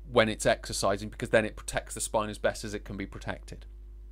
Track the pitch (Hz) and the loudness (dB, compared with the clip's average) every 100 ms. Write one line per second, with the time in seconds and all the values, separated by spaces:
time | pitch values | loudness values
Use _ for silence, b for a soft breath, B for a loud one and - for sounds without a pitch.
0 | - 120 107 104 120 107 - 110 101 101 | 4 6 6 4 4 4 0 0 2 2
1 | 107 - 117 113 107 - - 123 - 113 | -2 -6 4 4 4 -2 -6 -6 -4 -6
2 | - 113 107 101 107 104 110 101 - 98 | -2 0 0 0 0 0 -4 -6 -6 -6
3 | 95 110 - 90 - - - - - - | -6 -6 -8 -8 -10 -12 -12 -14 -14 -14
4 | - | -14